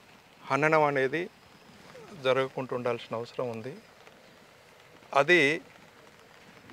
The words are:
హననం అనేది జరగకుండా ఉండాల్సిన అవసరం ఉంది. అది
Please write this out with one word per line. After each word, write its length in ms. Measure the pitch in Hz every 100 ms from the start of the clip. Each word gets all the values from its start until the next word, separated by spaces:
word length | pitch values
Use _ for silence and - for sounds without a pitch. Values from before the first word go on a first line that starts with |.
| - - - - -
హననం 320 | 135 156 156
అనేది 460 | 147 139 131 151 190 - - - - - - - - 185
జరగకుండా 520 | 131 131 131 - 127 123
ఉండాల్సిన 400 | 123 120 - 113
అవసరం 340 | 117 - 127
ఉంది. 260 | 113 120 196 - - - - - - - - - - - - -
అది 480 | 139 143 175 139 160 - - - - - - - - - - -